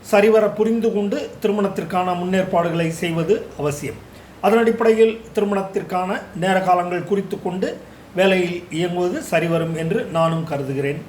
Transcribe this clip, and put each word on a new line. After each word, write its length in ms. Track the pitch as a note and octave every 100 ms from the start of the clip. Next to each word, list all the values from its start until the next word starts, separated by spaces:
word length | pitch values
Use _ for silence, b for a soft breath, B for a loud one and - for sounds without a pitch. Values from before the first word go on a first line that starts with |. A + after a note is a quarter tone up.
சரிவர 460 | - G3+ G#3+ A3 G#3
புரிந்து 460 | - A3 A3+ A3+
கொண்டு 360 | G3 G3+ C#4 - -
திருமணத்திற்கான 720 | G#3+ G#3 G3 F#3+ E3 F#3 F3+ F3
முன்னேற்பாடுகளை 760 | F3+ F#3+ F#3 F3 E3+ E3 D#3+
செய்வது 560 | D#3+ E3+ E3 E3 A3 - -
அவசியம். 500 | D3 C#3+ C#3 - - B B B
அதன் 180 | G3+ A3+
அடிப்படையில் 640 | A3+ A3+ A3+ A3 A3+ A3 -
திருமணத்திற்கான 840 | - G3+ G3 F#3+ G3+ F3 F3+ F#3 B3 - D#3+
நேர 240 | F#3 F#3+
காலங்கள் 440 | F#3 F3+ F3 F3
குறித்து 380 | - G3+ F#3+ G3+
கொண்டு 360 | F3 F#3 B3+ - - B B F3+
வேலையில் 480 | F#3+ F#3 F3 F3 -
இயங்குவது 520 | D#3 F3 F3 F3+ C#4+ -
சரிவரும் 440 | E3 E3+ E3 E3 E3
என்று 300 | D#3+ A3 -
நானும் 360 | E3 E3 E3 D#3+
கருதுகிறேன். 540 | C#3 C3+ C3+ C#3 D#3+